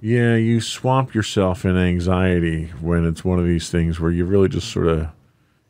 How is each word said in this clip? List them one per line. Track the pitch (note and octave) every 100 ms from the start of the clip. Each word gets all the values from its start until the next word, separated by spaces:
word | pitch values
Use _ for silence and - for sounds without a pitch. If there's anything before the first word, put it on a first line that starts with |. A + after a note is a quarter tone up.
Yeah, | G#2+ A#2+ A#2 A2+
you | A2+ A#2
swamp | A2 - B2+ C3 C3
yourself | A2 G#2 - F#2+ F2+ G2
in | F2+
anxiety | F2+ F2+ F2 F#2 F#2 F2 E2+ D#2+ D#2+ D#2+
when | D#2+ E2+
it's | E2+ D#2 F#2
one | F2+
of | F2
these | E2+ -
things | F2 E2 E2
where | E2
you | E2+
really | F2 G2+ F#2+
just | F#2 -
sorta, | F2+ E2+ D#2+ D#2+ - _ _ _ _